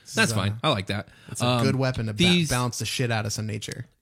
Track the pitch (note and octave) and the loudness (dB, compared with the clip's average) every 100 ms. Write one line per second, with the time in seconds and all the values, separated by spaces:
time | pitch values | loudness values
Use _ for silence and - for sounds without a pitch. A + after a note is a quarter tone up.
0 | - A3 F#3+ G#2+ G2 A2+ D#3 A2 F#2+ G2+ | -6 0 2 2 0 0 0 0 -2 -6
1 | - - - - B2 B2 A#2 C3 C3 C3 | -8 -18 -14 -2 0 2 2 2 0 -2
2 | A2 G#2+ F3 F3 D3+ B2 B2 - A2+ - | -4 2 4 4 4 2 0 -2 -4 -2
3 | A#2+ A2 G#2+ - G#2+ G#2+ - - - _ | 0 0 -2 -4 -4 -6 -8 -10 -14 _